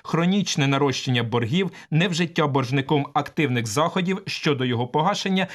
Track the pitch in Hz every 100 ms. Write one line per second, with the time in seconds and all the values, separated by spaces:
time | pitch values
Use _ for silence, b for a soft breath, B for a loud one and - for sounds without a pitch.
0 | - 160 175 202 - - 139 139 143 127
1 | - 123 117 120 120 170 185 B B 156
2 | 190 165 175 175 147 135 120 139 131 151
3 | 139 147 139 - 143 123 113 107 165 185
4 | 180 190 - - - 139 127 117 123 151
5 | 170 202 196 190 185